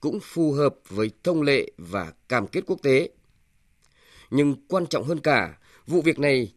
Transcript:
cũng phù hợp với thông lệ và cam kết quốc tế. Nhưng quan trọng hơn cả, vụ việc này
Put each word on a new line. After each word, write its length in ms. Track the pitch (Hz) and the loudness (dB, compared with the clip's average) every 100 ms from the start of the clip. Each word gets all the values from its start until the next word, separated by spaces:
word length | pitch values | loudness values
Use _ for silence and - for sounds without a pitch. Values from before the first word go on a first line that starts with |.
cũng 180 | 147 208 | -8 -6
phù 300 | - 165 156 | -8 -2 -2
hợp 220 | 139 143 - - | 2 0 -2 -8
với 220 | 98 110 - | -4 -4 -4
thông 180 | 175 165 | -2 0
lệ 280 | 143 135 - - | 2 2 0 -8
và 340 | 85 98 82 - - | -8 -8 -8 -12 -6
cam 180 | 123 101 | -4 -2
kết 180 | 131 - | -6 -6
quốc 160 | 185 | -2
tế. 280 | 143 131 170 - _ _ _ _ _ _ _ _ _ - - | 2 2 2 -8 _ _ _ _ _ _ _ _ _ -20 -2
Nhưng 240 | 131 143 135 - | 2 2 0 -4
quan 180 | 185 170 | -4 -2
trọng 180 | 156 | -4
hơn 160 | 127 165 | -4 -2
cả, 340 | 151 127 82 76 _ _ - | 2 2 0 -8 _ _ -2
vụ 160 | 170 | 0
việc 160 | 156 139 | 2 2
này 340 | 143 131 107 | 2 2 0